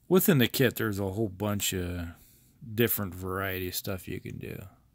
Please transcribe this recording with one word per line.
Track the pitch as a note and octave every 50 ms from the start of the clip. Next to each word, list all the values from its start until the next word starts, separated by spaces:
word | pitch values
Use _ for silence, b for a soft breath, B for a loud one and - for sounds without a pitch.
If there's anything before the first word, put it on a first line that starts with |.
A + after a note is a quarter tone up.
| _ -
within | F3 F#3 - - E3+ C3+
the | A#2 G2+
kit, | - - C3+ A2+ -
there's | - A2+ A2 G2 F#2+
a | G2+ F#2+
whole | F#2 G#2+ A2+ G2
bunch | F#2 F#2 G#2 G#2 G#2 G2+ - - F#2+
of | F#2 F2+ F2 F2+ F2 E2+ E2+ E2+ B B B B B B B B B - A#2 G#2+
different | A2 A#2+ A2 - - G2+ F#2 F2
variety | F2+ F#2 F#2 F#2 G2 G2 F#2+ F#2 F#2 F#2 F2+
of | -
stuff | - - G2+ G2 F#2 - -
you | - -
can | - - - -
do. | - - - - - F#2+ _ _ _ _